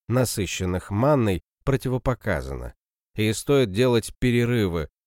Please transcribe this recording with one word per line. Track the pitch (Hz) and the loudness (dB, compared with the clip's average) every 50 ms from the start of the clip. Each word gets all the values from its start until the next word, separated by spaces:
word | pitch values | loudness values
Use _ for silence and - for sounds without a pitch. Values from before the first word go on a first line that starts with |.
| _ - | _ -2
насыщенных | 113 127 127 - - 110 98 - - - 92 92 90 90 - - | 0 0 0 0 0 -4 -4 -4 -4 -4 -2 -2 -2 -4 -4 -4
манной, | 101 104 127 147 151 135 113 104 92 85 - _ _ _ - | -2 0 2 4 4 4 2 2 0 -2 -4 _ _ _ -4
противопоказано. | - 135 127 - 135 127 123 - 135 123 - - 110 90 73 64 65 67 62 62 60 - _ _ _ _ _ _ _ - | -2 -2 -2 -2 -2 -4 -4 -2 -4 -4 -4 -4 -4 -4 -4 -4 -6 -8 -10 -10 -12 -16 _ _ _ _ _ _ _ -4
И | - 110 110 | -2 0 0
стоит | 107 - - - 143 139 127 101 | 0 -2 0 2 4 4 2 2
делать | 90 104 131 131 120 113 - - - - | 2 2 2 4 4 2 0 -2 -6 -2
перерывы, | - 123 117 120 120 117 123 117 104 90 82 82 76 - _ _ _ | 0 2 2 2 2 2 0 0 0 0 0 -2 -6 -6 _ _ _